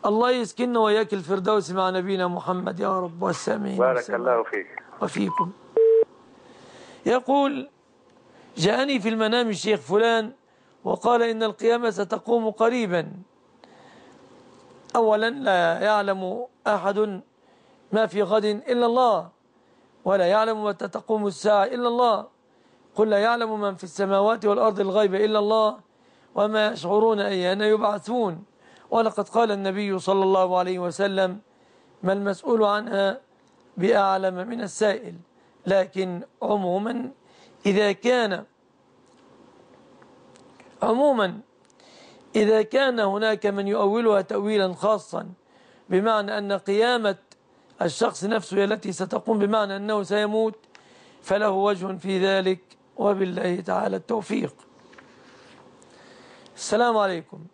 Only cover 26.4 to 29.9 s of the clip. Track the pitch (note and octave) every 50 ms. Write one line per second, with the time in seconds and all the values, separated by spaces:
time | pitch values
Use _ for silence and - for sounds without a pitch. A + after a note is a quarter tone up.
26.4 | G3+ G#3+ G#3+ A3 G#3+ G#3+ A3+ F#3 - F3 G3 G#3+ A3 A3+ A3 G#3 G3 G3+ G3+ F#3
27.4 | F3+ F3+ F#3+ G3+ G#3+ G#3+ G#3+ G#3+ G#3+ G#3 G#3 G3+ - - A#3 B3 A#3 G3 E3 D#3+
28.4 | G#3 _ _ _ _ - - - - - - A3+ A3+ A3 - - G3+ - - -
29.4 | A#3 A3 G3+ G3 G3 F#3+ F#3 G3+ G#3 G3+